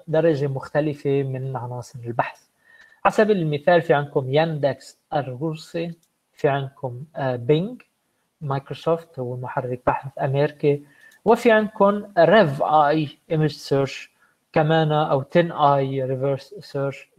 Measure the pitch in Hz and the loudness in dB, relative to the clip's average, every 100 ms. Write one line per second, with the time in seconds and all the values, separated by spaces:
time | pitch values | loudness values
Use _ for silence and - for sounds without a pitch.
0 | - 156 165 143 143 135 - 147 151 143 | -2 2 2 2 -2 -6 -4 -2 -2 -4
1 | 143 139 135 131 135 127 120 123 120 127 | -2 -2 -2 -6 -8 -8 -8 -10 -12 -14
2 | 117 117 - - _ _ _ _ _ _ | -10 -6 -6 -8 _ _ _ _ _ _
3 | 196 208 208 202 156 147 180 175 165 143 | -2 0 2 2 0 -2 2 2 4 0
4 | 143 147 131 143 165 151 139 123 - _ | 0 -4 0 0 0 -2 -2 -4 -12 _
5 | - 156 127 123 160 156 - 170 170 165 | -6 -6 -6 -6 -8 -8 -10 -8 -8 -10
6 | _ _ _ - 151 139 135 - 131 123 | _ _ _ -4 -2 0 -4 -10 -12 -12
7 | 156 - 131 123 120 151 208 254 _ _ | -14 -6 -4 -4 0 0 0 -10 _ _
8 | _ _ _ - 147 139 - 139 165 165 | _ _ _ -12 -6 -6 -8 -6 -2 -2
9 | - - 123 127 123 - 123 127 - 139 | -4 -10 -8 -8 -8 -6 -6 -4 -2 -2
10 | 135 - 143 139 147 147 147 143 - _ | -6 -6 -2 0 0 0 0 0 -4 _
11 | - _ 196 233 233 220 208 - 196 208 | -20 _ 0 2 4 2 2 2 2 2
12 | 202 175 165 214 165 139 127 151 143 160 | -2 4 6 6 4 0 2 4 4 2
13 | 143 - - 160 151 - - 139 135 - | -2 -8 -4 0 0 -2 -2 0 0 -6
14 | - _ _ _ _ 165 151 160 156 151 | -18 _ _ _ _ 0 2 2 2 2
15 | 156 139 135 175 170 147 147 143 135 135 | 2 0 2 0 0 2 4 4 0 -2
16 | 131 131 139 139 - 202 - 143 139 - | -4 -2 -2 -4 -8 -20 -10 -6 -6 -6
17 | - | -20